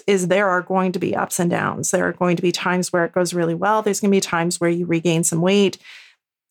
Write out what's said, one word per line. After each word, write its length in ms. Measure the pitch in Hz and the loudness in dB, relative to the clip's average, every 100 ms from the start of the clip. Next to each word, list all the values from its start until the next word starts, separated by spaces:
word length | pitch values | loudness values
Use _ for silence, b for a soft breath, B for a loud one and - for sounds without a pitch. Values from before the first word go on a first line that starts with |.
| - | 0
is 220 | 196 180 | 0 2
there 200 | 190 202 | 2 2
are 100 | 180 | 0
going 320 | 170 190 185 | 0 0 0
to 60 | 180 | -2
be 180 | 175 175 | -2 -2
ups 220 | 185 - | -2 -2
and 80 | 175 | 0
downs. 400 | 175 101 - 170 | 0 -2 -4 -2
There 160 | 180 180 | 0 -2
are 40 | |
going 240 | - 180 175 | 0 0 0
to 60 | |
be 100 | 180 | 0
times 400 | 170 185 180 175 | -2 -2 -2 0
where 120 | 180 | 0
it 80 | 170 | 0
goes 200 | 185 175 | 0 0
really 220 | 175 165 | 0 -2
well. 260 | 165 196 220 | 0 0 0
There's 200 | 208 190 | 0 0
gonna 100 | 202 | 2
be 100 | 196 | 2
times 400 | 190 170 170 - | 2 -2 -2 0
where 80 | 170 | 0
you 140 | 170 | 0
regain 400 | 175 165 170 165 | 0 0 0 0
some 160 | 175 165 | 0 0
weight, 380 | 180 202 190 - B B B B _ _ _ | 2 4 2 -2 B B B B _ _ _